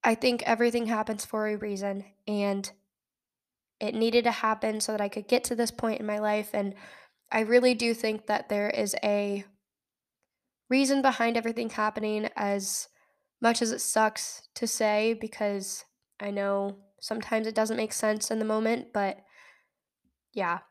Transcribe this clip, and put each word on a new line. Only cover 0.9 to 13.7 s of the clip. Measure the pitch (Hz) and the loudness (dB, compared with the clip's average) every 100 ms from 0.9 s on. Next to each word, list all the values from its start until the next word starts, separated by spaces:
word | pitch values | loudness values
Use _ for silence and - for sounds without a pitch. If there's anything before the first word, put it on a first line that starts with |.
| 220 214 214 - | -2 -2 -6 -6
for | 220 214 | -4 -2
a | 214 | -4
reason, | 214 196 202 196 - _ - | -6 -4 -4 -6 -10 _ -4
and | 208 202 196 196 - _ _ _ _ _ _ _ _ _ _ | 0 0 -2 -6 -14 _ _ _ _ _ _ _ _ _ _
it | 208 | -4
needed | 220 226 233 | 0 4 4
to | 240 | 2
happen | 220 226 214 220 214 | 2 0 0 -2 -2
so | - | -2
that | 214 | -2
I | 202 | -2
could | 214 208 | -4 0
get | 240 - | 0 2
to | 233 | -2
this | 233 | -2
point | - 226 214 | -2 -2 -2
in | 214 | -4
my | 208 | -2
life, | 214 214 208 | 0 0 -2
and | 208 196 190 - - - _ _ | -2 -4 -6 -20 -20 -20 _ _
I | 220 | -2
really | 220 247 254 | 6 6 6
do | 233 233 | 4 0
think | 233 220 214 214 | 0 -2 -2 -2
that | 208 - | -2 0
there | 208 208 | -2 0
is | - 208 - | 0 0 0
a | 214 208 202 202 196 _ _ _ _ _ _ _ _ _ _ _ _ | 0 0 0 -4 -8 _ _ _ _ _ _ _ _ _ _ _ _
reason | 262 269 277 | 2 4 4
behind | 269 247 233 233 | 4 4 2 2
everything | 226 226 226 | -2 -4 -4
happening, | - 214 214 214 214 214 - | -2 -2 -2 -2 -2 -4 -2
as | 202 202 190 - - _ _ _ _ _ | -2 -2 -2 -6 -8 _ _ _ _ _
much | 233 233 | 2 2
as | 226 | 0